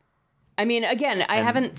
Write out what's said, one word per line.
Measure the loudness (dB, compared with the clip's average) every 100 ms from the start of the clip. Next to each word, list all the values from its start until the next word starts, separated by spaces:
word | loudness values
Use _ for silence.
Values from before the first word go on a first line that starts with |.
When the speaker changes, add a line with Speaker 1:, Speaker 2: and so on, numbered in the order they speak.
| _ _ _ _ _ -2
Speaker 1:
I | 0
mean, | 2
again, | 0 0 0 0 0
I | 0
Speaker 2:
And | 2
Speaker 1:
haven't | 0 -2